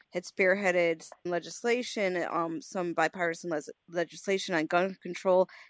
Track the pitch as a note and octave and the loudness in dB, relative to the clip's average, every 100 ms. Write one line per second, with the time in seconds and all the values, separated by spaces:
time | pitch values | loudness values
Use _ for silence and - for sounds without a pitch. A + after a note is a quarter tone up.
0 | _ F#3 - - F#3+ F#3+ G3 F3+ E3+ E3 | _ -8 -6 2 4 4 4 4 4 2
1 | - - F3 F3 D#3+ - A#3 B3 A#3+ A#3 | -6 -12 -4 -4 -4 -6 0 0 -2 -2
2 | F#3+ F3+ D#3+ E3 E3 E3 - G3 F3 E3 | -2 0 -2 -2 -4 -6 -8 -4 -2 0
3 | D#3+ F#3+ E3+ E3+ F3 D3+ - - _ E3+ | 0 0 -4 -4 -4 -6 -6 -14 _ -4
4 | E3 D#3+ - F#3+ - E3+ D#3 F3 F#3+ F#3+ | -4 -4 -2 -2 0 0 2 2 0 -2
5 | F#3 F3 F#3+ F#3 F3+ - - | -10 -4 2 4 4 -2 -8